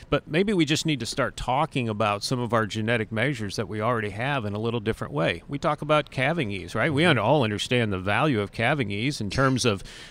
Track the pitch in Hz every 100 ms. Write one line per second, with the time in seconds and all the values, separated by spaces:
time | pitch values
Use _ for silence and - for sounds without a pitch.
0 | - 143 - 160 208 190 143 156 160 139
1 | 117 - 113 - - 131 160 139 117 104
2 | 107 104 - 127 117 113 104 107 110 120
3 | 107 110 135 123 101 120 90 107 110 117
4 | 104 101 135 139 104 104 113 117 107 -
5 | 90 143 160 85 - 143 165 151 147 151
6 | - - 131 170 110 98 87 110 147 139
7 | 175 123 107 151 110 104 - 123 110 92
8 | 92 107 156 107 98 - 117 151 104 101
9 | 131 143 104 127 135 127 120 98 - -
10 | -